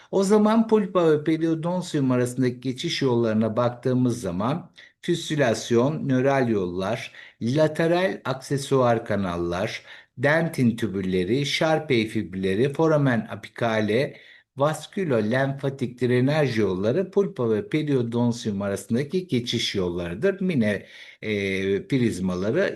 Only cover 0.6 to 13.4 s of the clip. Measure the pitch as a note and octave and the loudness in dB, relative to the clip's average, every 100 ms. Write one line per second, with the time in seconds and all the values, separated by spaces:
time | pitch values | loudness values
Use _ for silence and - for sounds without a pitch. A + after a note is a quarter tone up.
0.6 | A3 G#3+ F#3 F#3 E3 D3+ D3+ D#3 E3 D#3+ | 4 2 2 2 4 4 2 0 0 -2
1.6 | E3 F3+ F3 D3+ C3 B2+ B2 B2 B2+ B2 | -2 -4 -2 0 2 2 0 0 -2 -2
2.6 | C3+ B2+ E3+ - C3+ A#2+ A#2 A2 A2 A2+ | -6 -6 -6 -2 0 2 2 2 0 0
3.6 | A#2+ A#2+ C3 B2+ B2+ A2+ F#2+ F2 A2 E3 | -2 -2 -2 0 0 0 -4 -4 -2 -4
4.6 | - - - _ - E3+ - D3+ B2+ A2 | -8 -20 -20 _ -4 -4 -2 0 2 0
5.6 | - A#2 C3 D#3 C#3 B2+ C3+ C3+ A#2+ G#2 | 2 2 2 0 -2 0 2 2 2 0
6.6 | F2+ F2 F#2+ A#2+ - - - - A2+ C#3+ | -2 -2 -4 -4 -8 -16 -20 -8 -2 2
7.6 | D#3 D#3 E3 F3 F#3+ G3+ C3 C3 - C#3 | 2 2 0 2 0 -4 -6 -6 -4 -4
8.6 | C#3 C3+ B2 A2+ A2+ G2+ F#2 E2+ F2 F2 | 0 2 4 2 0 -2 -2 -2 -2 -2
9.6 | A2+ - - - - - C#3 D#3+ E3+ D3 | -4 -6 -14 -20 -20 -2 2 2 0 2
10.6 | A#2+ A2+ A2 F#2+ F#2+ F#2 F2+ C3 C#3+ - | 0 2 -2 -2 -2 0 2 0 0 0
11.6 | D#3+ D#3 D3+ A#2+ A2 A2 F2 F#2 F#2+ G2 | 0 0 2 0 0 -2 -6 -4 -2 0
12.6 | C#3 C#3 D#3+ D3+ C#3 A#2 G#2+ G#2+ | 0 2 2 4 2 0 -2 -8